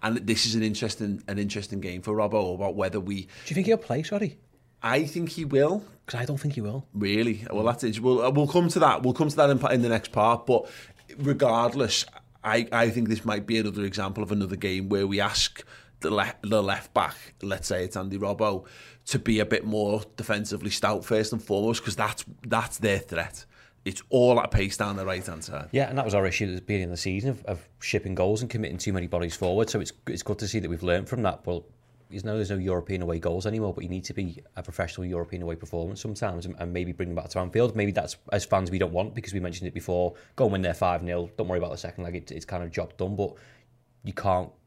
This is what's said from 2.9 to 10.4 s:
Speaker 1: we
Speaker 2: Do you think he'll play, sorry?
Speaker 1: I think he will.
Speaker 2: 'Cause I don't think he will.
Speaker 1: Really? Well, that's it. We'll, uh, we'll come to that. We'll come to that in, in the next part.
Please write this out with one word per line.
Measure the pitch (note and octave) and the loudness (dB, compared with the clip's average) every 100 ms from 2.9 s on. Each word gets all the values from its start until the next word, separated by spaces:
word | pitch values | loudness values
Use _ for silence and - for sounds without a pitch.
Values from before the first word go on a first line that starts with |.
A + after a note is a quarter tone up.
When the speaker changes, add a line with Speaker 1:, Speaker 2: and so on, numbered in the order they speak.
| G2 | 0
Speaker 1:
we | F#2 G2+ | -4 -6
Speaker 2:
Do | F2+ - - | -8 -14 -4
you | |
think | D#3 F#3 | -2 2
he'll | A3 | 2
play, | - - | 2 -4
sorry? | D#3+ G3+ G3+ - _ _ _ _ | -2 -2 -4 -6 _ _ _ _
Speaker 1:
I | A2+ C3 | 0 2
think | D#3+ E3+ E3 | 2 -2 -4
he | E3 D3+ | -4 0
will. | C3 D3 G3+ G3+ - | 4 4 2 -4 -20
Speaker 2:
'Cause | - A#2+ | -10 -6
I | B2 | -4
don't | C#3 | -2
think | D3+ | -2
he | C3+ | -2
will. | G#2 B2 C3 | -4 -6 -8
Speaker 1:
Really? | G2+ G2+ G#2 A#2 G2+ A2 | -2 0 2 2 0 -4
Well, | G2+ | 0
that's | A2 A#2 | 2 2
it. | B2 G#2+ | 0 2
We'll, | B2 B2+ | 4 6
uh, | A#2+ | 6
we'll | D3 D3 | 4 4
come | F3 E3+ | 4 4
to | F3 | 6
that. | D#3 F2+ | 6 6
We'll | B2 | 2
come | B2 D3+ | 2 2
to | C#3+ | 6
that | C#3+ | 6
in, | C3+ - | 6 4
in | B2+ | 4
the | A#2+ | 4
next | A2+ - | 2 0
part. | - A2 A#2 | 4 4 4